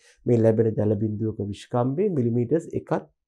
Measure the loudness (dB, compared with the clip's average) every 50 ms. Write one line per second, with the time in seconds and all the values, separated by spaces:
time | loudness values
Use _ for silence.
0 | _ _ _ _ 0 2 4 4 6 6 4 4 2 2 0 0 0 0 0 0
1 | -2 -4 -4 -4 -4 -4 -4 -4 -6 -8 -8 -10 -10 -6 -2 -2 -2 0 0 -2
2 | -2 -2 0 0 0 0 0 0 0 0 0 -2 -2 -4 -8 -8 -6 -4 -4 -6
3 | -6 -8 _ _ _